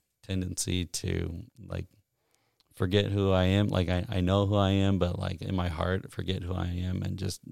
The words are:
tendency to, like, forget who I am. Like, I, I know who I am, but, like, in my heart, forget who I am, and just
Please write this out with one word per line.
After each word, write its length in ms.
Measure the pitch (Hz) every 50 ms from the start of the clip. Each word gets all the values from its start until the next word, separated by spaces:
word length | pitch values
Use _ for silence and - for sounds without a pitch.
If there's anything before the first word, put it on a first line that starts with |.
| _ _ _ _ -
tendency 640 | - 95 95 90 90 92 - - 101 90 92 87
to, 580 | 85 - - - 95 87 87 87 85 85 85 - - _ -
like, 260 | 95 - - 90 87 - _ _ _ _ _ _ _ _ _ _ _ _ _ _ _ _ _
forget 280 | - 95 90 95 101 101
who 240 | 101 101 101 98 98
I 140 | 92 92 92
am. 220 | 92 95 101 104
Like, 220 | 101 95 92 90 87
I, 160 | 92 87 87
I 140 | - - 92
know 240 | 90 90 98 101 101
who 100 | 95 104
I 140 | 101 98 95
am, 280 | 98 98 98 98 98 90
but, 200 | 87 87 - 92
like, 220 | 95 92 90 -
in 140 | 95 95 95
my 120 | 92 87
heart, 440 | 87 80 82 87 90 95 95 - -
forget 320 | - - 90 90 95 95 90
who 100 | 90 90
I 140 | 90 90
am, 340 | 87 90 90 90 92 92 95 95
and 140 | 95 95
just 240 | 92 98 95 - - - -